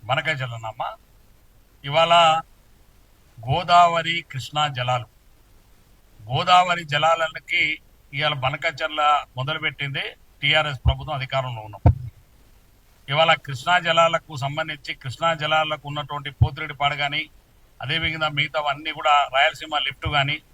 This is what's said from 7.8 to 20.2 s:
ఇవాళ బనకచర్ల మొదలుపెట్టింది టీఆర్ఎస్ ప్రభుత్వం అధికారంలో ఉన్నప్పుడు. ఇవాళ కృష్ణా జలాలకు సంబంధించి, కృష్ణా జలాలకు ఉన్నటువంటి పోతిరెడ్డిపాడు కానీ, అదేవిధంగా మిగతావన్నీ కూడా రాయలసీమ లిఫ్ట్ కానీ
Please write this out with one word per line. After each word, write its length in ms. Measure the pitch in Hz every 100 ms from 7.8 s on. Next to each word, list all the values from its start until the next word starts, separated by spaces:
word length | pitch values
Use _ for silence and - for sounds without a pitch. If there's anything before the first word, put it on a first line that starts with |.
| _ _ _ 139
ఇవాళ 180 | 151 147
బనకచర్ల 580 | 127 147 170 147 156 151 147 147 131 127
మొదలుపెట్టింది 680 | 135 156 156 139 143 143 202 - _ _
టీఆర్ఎస్ 440 | 143 151 151 131 -
ప్రభుత్వం 300 | 139 135 147
అధికారంలో 440 | 131 135 127 117 107
ఉన్నప్పుడు. 280 | 107 - - 123 - _ - _ - _ _ _ _ -
ఇవాళ 200 | 143 165 156 -
కృష్ణా 280 | 131 165 180 170
జలాలకు 460 | 165 165 165 _ 151
సంబంధించి, 480 | 139 147 160 147 - 151
కృష్ణా 280 | 135 117 165 165
జలాలకు 420 | 151 156 156 151 143
ఉన్నటువంటి 400 | 147 139 147 143 135
పోతిరెడ్డిపాడు 540 | 156 139 156 143 143 143
కానీ, 200 | 143 147 156 - _ _ _ _
అదేవిధంగా 480 | 123 160 165 160 156 143
మిగతావన్నీ 540 | 151 156 147 139 156 151
కూడా 140 | 156 147 135
రాయలసీమ 440 | 131 151 151 156 151 135
లిఫ్ట్ 200 | 131 165
కానీ 200 | 147